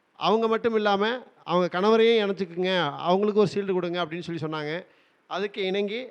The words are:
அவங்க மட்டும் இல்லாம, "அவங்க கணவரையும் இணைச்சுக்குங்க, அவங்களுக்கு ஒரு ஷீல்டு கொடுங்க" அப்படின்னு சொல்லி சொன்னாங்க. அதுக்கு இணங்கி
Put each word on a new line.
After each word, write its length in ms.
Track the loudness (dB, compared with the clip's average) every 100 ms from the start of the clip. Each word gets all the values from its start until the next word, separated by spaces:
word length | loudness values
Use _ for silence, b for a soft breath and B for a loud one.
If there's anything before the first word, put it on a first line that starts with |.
| _ -4
அவங்க 300 | 0 2 2
மட்டும் 280 | 0 0 0
இல்லாம, 480 | 2 2 0 -4 -10 _
"அவங்க 360 | 0 0 2 2
கணவரையும் 500 | 4 6 6 4 2
இணைச்சுக்குங்க, 680 | -2 -6 -2 0 0 0 -2
அவங்களுக்கு 420 | 0 2 2 2
ஒரு 100 | 2
ஷீல்டு 180 | 0 -2
கொடுங்க" 340 | -2 -2 -4 -4
அப்படின்னு 300 | -6 -8 -8
சொல்லி 60 |
சொன்னாங்க. 440 | -6 -6 -6 -8 -10 b b b _
அதுக்கு 380 | -6 -6 -4 -2
இணங்கி 400 | -2 -2 -6 -10